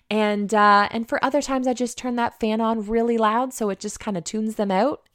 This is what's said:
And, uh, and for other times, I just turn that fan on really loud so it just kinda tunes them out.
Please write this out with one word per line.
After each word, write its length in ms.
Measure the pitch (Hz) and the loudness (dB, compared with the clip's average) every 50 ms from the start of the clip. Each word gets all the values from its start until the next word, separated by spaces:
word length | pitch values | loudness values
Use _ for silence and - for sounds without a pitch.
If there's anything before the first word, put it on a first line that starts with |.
| _ _ | _ _
And, 440 | 208 220 214 208 208 208 208 196 220 | -2 0 0 0 0 -2 -2 0 2
uh, 360 | 208 208 208 202 202 202 - | 4 6 8 6 6 4 2
and 160 | - 233 233 - | -2 -6 -4 -4
for 160 | 294 - - | -2 -2 0
other 180 | 269 285 294 | 0 0 0
times, 260 | 269 - 269 262 254 262 | 0 0 -2 -2 0 -2
I 60 | 240 | 0
just 240 | 233 247 233 - - | -2 -2 -4 -4 -6
turn 180 | - 254 240 240 | -6 -4 -2 -2
that 220 | 240 - - _ | -2 -4 -4 _
fan 200 | 233 214 214 220 | -2 -2 0 0
on 260 | 226 220 226 226 202 | 0 0 0 -2 -2
really 320 | 208 226 233 233 233 233 226 | -2 0 0 2 2 2 2
loud 360 | 220 214 214 240 262 262 - | 2 2 2 0 0 -2 -4
so 160 | - 226 202 | -4 -4 -4
it 100 | 190 - | -4 -4
just 200 | - 208 - - | -8 -10 -10 -8
kinda 220 | - 220 202 175 | -6 -6 -6 -4
tunes 340 | 160 - - 220 220 220 214 | -6 -6 -6 -4 -4 -4 -2
them 160 | - 208 196 | -2 -2 0
out. 360 | 190 185 226 285 - - _ _ | 2 2 2 2 0 -4 _ _